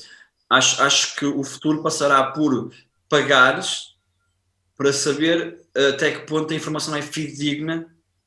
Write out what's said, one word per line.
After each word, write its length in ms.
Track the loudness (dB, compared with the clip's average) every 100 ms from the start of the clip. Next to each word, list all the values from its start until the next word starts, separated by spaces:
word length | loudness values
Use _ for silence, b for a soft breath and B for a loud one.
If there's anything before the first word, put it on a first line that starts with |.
| B B B _ 0
acho, 320 | 2 2 2
acho 340 | 2 2 -2 -4
que 100 | -4
o 180 | -4
futuro 380 | -6 -4 -2 0
passará 500 | -2 0 2 4 2
por 400 | 0 0 0 -4 B B _ 0
pagares 840 | 0 4 6 6 4 -6 -8 -10 _ _ _ _ _ _ _ _ 0
para 160 | 0
saber 680 | 2 -2 0 2 0 -2 -12 _ 0 2
até 180 | 2 -2
que 140 | -2 -4
ponto 260 | -4 -2
a 40 | -6
informação 400 | -6 -6 -4 -6
é 60 |
fidedigna 840 | -6 -8 -8 -4 -4 -4 -4 -6 -8 _ _ _